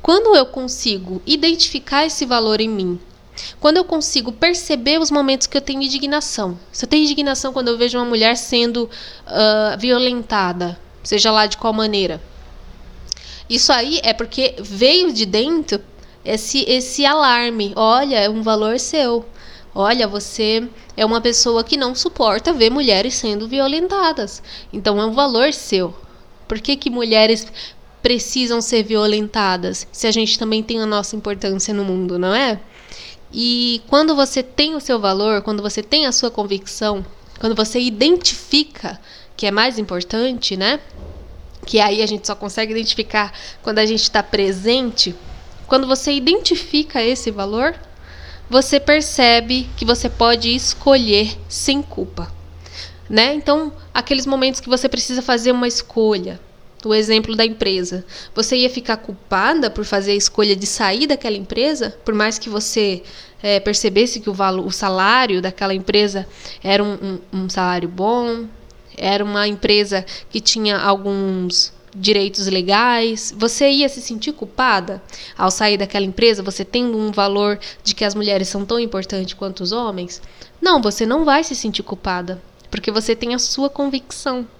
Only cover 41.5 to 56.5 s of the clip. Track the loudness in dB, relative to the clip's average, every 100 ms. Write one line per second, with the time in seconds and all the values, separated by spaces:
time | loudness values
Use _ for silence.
41.5 | -16 0 4 4 4 0 -2 -6 -6 -6
42.5 | -4 -2 -2 -2 -2 0 0 0 -6 -16
43.5 | -8 -2 2 2 2 2 0 0 0 0
44.5 | 0 0 2 0 0 -2 -2 -14 -16 -16
45.5 | -18 2 2 4 0 2 2 4 2 2
46.5 | 0 0 0 0 0 0 0 -4 -4 -4
47.5 | 0 0 -2 -16 -20 -20 -18 -16 -16 2
48.5 | 2 4 2 4 2 2 4 6 6 2
49.5 | -4 -4 -4 0 0 0 2 4 4 2
50.5 | 0 -2 0 4 4 6 2 2 -6 -10
51.5 | -4 0 0 -2 -8 -8 -8 -10 -12 -16
52.5 | -20 -18 -16 -16 -18 -2 2 2 2 2
53.5 | 2 0 -8 -6 -6 -2 -2 0 2 0
54.5 | -2 -2 0 0 -2 -2 -4 0 2 4
55.5 | 2 0 -2 -4 0 2 2 -4 -12 -18